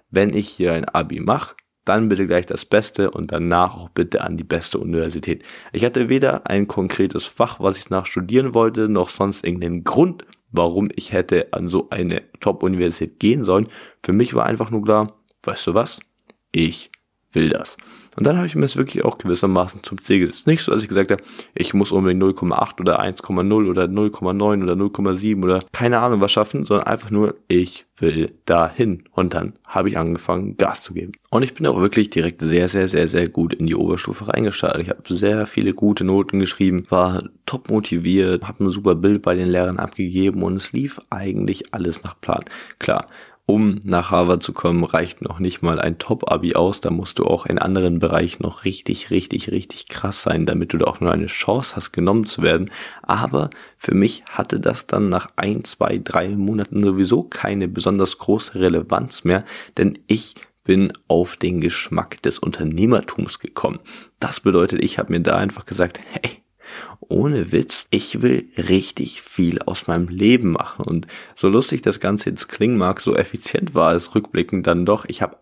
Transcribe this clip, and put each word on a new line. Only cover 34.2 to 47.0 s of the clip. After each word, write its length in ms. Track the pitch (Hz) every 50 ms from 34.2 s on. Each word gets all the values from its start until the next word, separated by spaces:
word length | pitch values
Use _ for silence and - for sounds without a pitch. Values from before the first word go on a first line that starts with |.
| 101 104
reingestartet. 520 | - - 113 104 - - - 85 - 76
Ich 80 | 85 87
habe 240 | - - - - 92
sehr 320 | 90 104 101 107 107 104
viele 280 | 104 - 107 104 98 90
gute 300 | - 101 104 104 - 95
Noten 360 | 92 95 98 95 - - 98
geschrieben, 480 | 95 90 - - 101 95 92 90 87 -
war 320 | 92 92 90 92 92 92 - - _ _ _
top 240 | - - 123 - -
motiviert, 800 | 110 107 104 - - 85 85 87 92 98 95 92 90 87 -
habe 160 | - 107 - 101
ein 80 | 95
super 240 | 90 101 101 98 87
Bild 260 | 80 90 101 104 101
bei 140 | - 95 90
den 140 | 90 90 90
Lehrern 280 | 90 90 90 90 92
abgegeben 640 | - - - - - 95 90 90 92 95 98 - 92
und 140 | 90 90 92
es 160 | 98 - -
lief 280 | - 123 139 139 - - - _
eigentlich 600 | - 98 95 95 95 101 98 98 98 - - -
alles 300 | - 107 87 85 80 - -
nach 160 | 87 - _
Plan. 240 | - - - - - - - - - - - -
Klar, 300 | - - - - - - - - - - - _ _ -
um 300 | 101 107 107 104 95 101 -
nach 260 | 95 90 87 87 -
Harvard 320 | 95 85 87 87 90 85 -
zu 80 | -
kommen, 320 | - - - 87 87 87 82
reicht 380 | 80 - 80 87 90 - -
noch 180 | - - - 82
nicht 220 | 92 90 - -
mal 180 | - 82 80 -
ein 180 | - 85 85
Top-Abi 580 | - - - 107 - - - 123 - - 127 -
aus. 260 | - 170 185 - -
Da 100 | - 87
musst 260 | 85 85